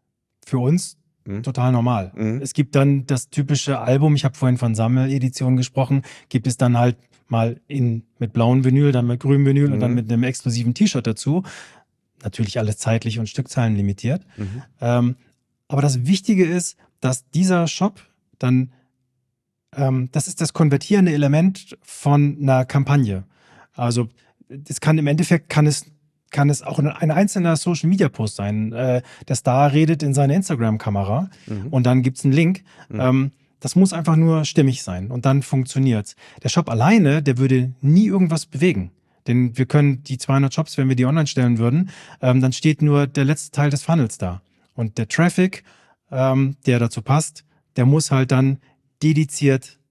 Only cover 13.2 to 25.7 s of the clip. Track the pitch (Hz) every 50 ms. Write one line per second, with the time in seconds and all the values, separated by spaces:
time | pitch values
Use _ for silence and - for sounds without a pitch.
13.2 | 110 107 - - 127 - - 131 117 113 107 101 101 98 98 - - 117 156 190
14.2 | - _ - - 104 95 104 127 - _ _ - 127 120 120 123 120 120 127 _
15.2 | _ _ _ _ _ _ _ _ _ - 139 139 139 143 131 123 120 151 196 190
16.2 | - - 208 185 180 160 175 180 170 - - _ _ _ _ - - 131 123 -
17.2 | _ _ - 160 190 185 180 175 170 151 - - 180 214 - - - _ _ _
18.2 | _ _ _ - 131 127 127 127 131 127 _ _ _ _ _ _ _ _ _ _
19.2 | _ _ _ _ _ _ _ _ _ _ - 139 139 131 131 131 127 127 - 151
20.2 | - 190 - - 165 - - - 165 147 139 139 - - 202 202 185 170 147 147
21.2 | 143 135 143 160 175 190 190 - - - - _ _ - - - - 143 143 147
22.2 | 147 143 143 147 143 135 131 127 127 - - 139 135 139 143 143 127 104 98 95
23.2 | 98 _ _ _ _ _ _ - - _ - - 123 120 113 120 117 113 _ _
24.2 | _ _ _ _ _ - 131 143 147 - 143 - - 156 156 160 147 143 147 156
25.2 | 170 - 180 160 - - - 151 151 151